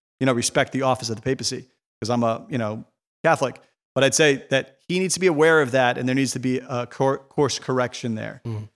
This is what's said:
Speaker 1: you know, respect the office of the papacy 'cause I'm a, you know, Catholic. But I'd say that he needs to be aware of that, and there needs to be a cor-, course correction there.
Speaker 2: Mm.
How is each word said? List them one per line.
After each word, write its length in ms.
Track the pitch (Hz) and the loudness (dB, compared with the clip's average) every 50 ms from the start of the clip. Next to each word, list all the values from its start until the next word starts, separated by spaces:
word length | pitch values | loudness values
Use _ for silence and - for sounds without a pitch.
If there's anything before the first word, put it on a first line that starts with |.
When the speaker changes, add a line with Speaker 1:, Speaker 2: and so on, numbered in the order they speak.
| _ _ _ - | _ _ _ -2
Speaker 1:
you 60 | 131 | 0
know, 80 | 135 127 | 0 2
respect 400 | 117 113 - - 151 135 - - | 2 0 0 0 0 -2 0 -2
the 80 | 131 | -2
office 280 | 131 131 127 - - 113 | 0 0 0 -2 -4 -8
of 60 | 113 | -8
the 60 | 104 | -6
papacy 440 | - 131 131 131 123 - 131 - 123 _ _ _ _ _ _ - | -4 -4 -4 -2 -4 -6 -8 -8 -12 _ _ _ _ _ _ -10
'cause 80 | - 107 | -4 -2
I'm 140 | 120 120 117 | -2 0 0
a, 220 | 113 113 - - - | 0 0 -2 -6 -8
you 80 | 160 123 | -6 -6
know, 260 | 113 107 107 113 - _ _ _ _ _ _ _ - | -4 -4 -6 -8 -12 _ _ _ _ _ _ _ 2
Catholic. 380 | 160 165 131 143 123 120 - _ _ _ _ _ _ - | 2 2 2 0 -4 -4 -8 _ _ _ _ _ _ 0
But 80 | 135 135 | 2 2
I'd 100 | 135 135 | 2 4
say 300 | - 160 147 139 123 - - | 4 4 4 4 2 -2 -2
that 300 | 135 135 - - _ _ _ - | -2 -2 -2 -2 _ _ _ -4
he 100 | 170 185 | -2 -2
needs 140 | 185 185 - | 0 -2 -2
to 80 | - | 0
be 60 | 180 185 | 0 2
aware 340 | 165 143 156 165 165 156 | 4 4 6 6 6 6
of 100 | 147 123 | 4 2
that, 260 | 117 131 127 123 123 127 | 2 2 2 2 2 0
and 80 | 127 | -2
there 100 | 127 127 | -2 0
needs 180 | 135 135 123 - | 0 0 -2 -4
to 60 | 131 | -4
be 180 | 120 131 127 127 | -4 -4 -4 -4
a 280 | - - 135 123 123 | -6 -6 -8 -8 -8
cor-, 320 | 117 - - 139 135 139 135 | -8 -4 -2 0 0 0 -2
course 420 | - _ - - 147 127 - - | -6 _ -2 -2 0 0 -2 -4
correction 560 | - - 131 127 123 120 - - - 120 113 | -6 -4 -2 -2 -2 -2 -4 -8 -6 -6 -6
there. 260 | 107 107 107 104 127 - | -6 -8 -10 -12 -12 -10
Speaker 2:
Mm. 220 | 117 113 107 107 104 _ | -10 -10 -10 -10 -12 _